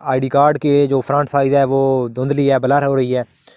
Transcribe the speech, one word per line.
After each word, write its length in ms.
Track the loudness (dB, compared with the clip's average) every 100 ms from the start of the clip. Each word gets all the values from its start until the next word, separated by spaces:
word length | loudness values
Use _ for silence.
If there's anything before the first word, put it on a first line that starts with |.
आईडी 260 | -4 -4 -2
कार्ड 280 | 2 2 2
के 280 | 0 2 2
जो 140 | 0
फ्रंट 280 | 0 -2 -2
साइज़ 260 | 0 0 2
है 80 | 2
वो 440 | 0 0 0 -2
धुंधली 360 | -4 -4 0 0
है, 120 | 0
ब्लर 240 | 2 0
हो 120 | 0 0
रही 160 | 0
है, 140 | -2 -4 _ _